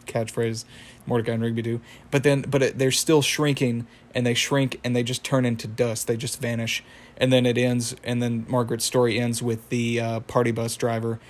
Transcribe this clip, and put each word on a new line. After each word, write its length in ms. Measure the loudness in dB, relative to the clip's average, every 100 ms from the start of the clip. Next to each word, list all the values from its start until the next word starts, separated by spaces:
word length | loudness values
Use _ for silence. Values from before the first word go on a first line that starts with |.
| -6
catchphrase 600 | -4 -4 -2 -2 -4 -10 -18 -20 -12 -4
Mordecai 280 | -2 -2
and 100 | -2
Rigby 180 | -2 -2
do, 200 | -2 -4 -8 -20 -4
but 120 | 2
then, 180 | 4 2
but 200 | 2 2
it, 180 | 2 2
they're 120 | 0
still 300 | 2 4 4
shrinking, 640 | 4 0 0 2 0 -2 -6 -16 -8 -2
and 100 | 0
they 80 |
shrink, 460 | 0 0 2 0 -2
and 120 | -2 0
they 80 |
just 200 | 0 -4
turn 220 | 0 0 2
into 220 | -2 -4
dust, 400 | -2 -2 -2 -2
they 100 | -2
just 240 | -4 -6
vanish, 420 | -4 -2 -4 -6 -8 -20 -14 -2
and 140 | 4
then 140 | 4 4
it 120 | 4
ends, 380 | 2 0 -2 -6
and 180 | -4 -2
then 240 | 0 -2 -2
Margaret's 380 | -2 0 -2 0
story 340 | 2 4 2
ends 220 | 0 -2
with 280 | -2 -4 -2
the, 300 | -2 0 0
uh, 200 | -2 -4
party 300 | 0 2 2
bus 240 | 0 -4 -2
driver 440 | -2 0 -2 -6